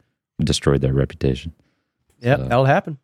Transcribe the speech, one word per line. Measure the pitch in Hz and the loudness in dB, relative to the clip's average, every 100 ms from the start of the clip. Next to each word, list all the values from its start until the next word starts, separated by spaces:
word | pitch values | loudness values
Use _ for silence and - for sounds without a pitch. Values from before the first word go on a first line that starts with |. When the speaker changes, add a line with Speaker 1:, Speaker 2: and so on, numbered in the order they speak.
| _ _ _ - | _ _ _ -4
Speaker 1:
destroyed | 78 - - 67 | -2 0 2 2
their | 67 | 2
reputation. | 67 67 - 67 65 80 - _ _ _ _ _ - | 0 -2 -2 -2 -2 -8 -16 _ _ _ _ _ -6
Speaker 2:
Yep, | 120 139 | -2 0
Speaker 1:
So. | 131 | 0
Speaker 2:
that'll | 120 135 | 2 4
happen. | 170 185 143 | 2 0 -12